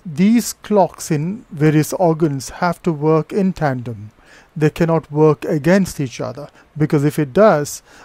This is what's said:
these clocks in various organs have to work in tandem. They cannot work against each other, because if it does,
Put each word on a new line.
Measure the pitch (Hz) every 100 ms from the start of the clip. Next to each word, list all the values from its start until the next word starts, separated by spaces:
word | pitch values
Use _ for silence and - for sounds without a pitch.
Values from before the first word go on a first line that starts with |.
these | 180 147 202 233 -
clocks | - - 208 170 - -
in | 151 170 220 -
various | 151 156 156 151
organs | - 170 156 160 135 -
have | - 175 170
to | 180
work | 147 156 160 -
in | 208 190
tandem. | - 147 127 120 104 107 _ _ - _ 156
They | 151
cannot | - 165 160 -
work | 147 156 143
against | - 156 151 196 180 -
each | 127 -
other, | 123 127 147 _ _ 147
because | 151 151
if | 147 -
it | 143
does, | 190 214 151 147 - _ -